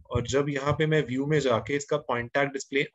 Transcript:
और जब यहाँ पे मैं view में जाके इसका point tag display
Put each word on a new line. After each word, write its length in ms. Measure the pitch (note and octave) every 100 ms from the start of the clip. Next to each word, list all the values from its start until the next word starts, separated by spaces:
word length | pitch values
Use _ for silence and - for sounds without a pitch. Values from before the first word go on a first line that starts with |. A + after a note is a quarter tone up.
| -
और 160 | B2 A#2
जब 220 | B2+ D3
यहाँ 240 | C#3 C#3
पे 120 | D3 D#3
मैं 220 | D#3 A#2+
view 180 | B2+ C#3+
में 140 | D3+
जाके 360 | C3 A2 G#2+ C#3+
इसका 220 | - D3
point 340 | - A#2+ A#2+
tag 160 | C#3 C#3
display 380 | C3+ - C#3 D3+